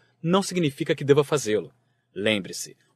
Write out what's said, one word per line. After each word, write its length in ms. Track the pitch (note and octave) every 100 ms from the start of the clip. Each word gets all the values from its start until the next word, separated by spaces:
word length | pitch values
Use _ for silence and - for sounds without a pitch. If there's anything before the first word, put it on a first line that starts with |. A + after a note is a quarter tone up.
| _ _
não 200 | D#3+ F#3+
significa 540 | F#3+ F3+ D#3 - D#3+ D3+
que 80 |
deva 200 | C#3 C#3+
fazê-lo. 500 | C#3 D3+ G#2+ G#2+ E2 _ _ _ _
Lembre-se, 640 | F#2 G#2+ G#2+ F2 - - - _